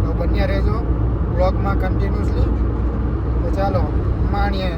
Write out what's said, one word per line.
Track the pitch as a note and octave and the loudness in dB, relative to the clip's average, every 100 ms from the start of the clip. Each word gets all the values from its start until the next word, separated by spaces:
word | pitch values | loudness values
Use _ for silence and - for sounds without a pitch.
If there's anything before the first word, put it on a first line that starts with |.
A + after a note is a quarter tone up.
તો | - F3 | -2 0
બન્યા | E3+ - F#3+ | 0 2 2
રહેજો | G3 G3 - - - - - - - | 2 0 0 -2 0 0 0 -2 0
વ્લોગમાં | F#3 G3 G3 F#3+ | 0 2 0 0
કન્ટિન્યુઅસલી. | F#3 F#3 F#3+ G3 - - - - - - - - - - - - | 0 0 0 0 0 2 2 2 0 0 -2 -2 -2 -2 -2 -2
તો | - - | 0 0
ચાલો | G3 G3 G3 - - - - | 0 0 0 0 0 0 0
માણીએ | G3 G3+ F#3+ F3+ | 2 0 0 -2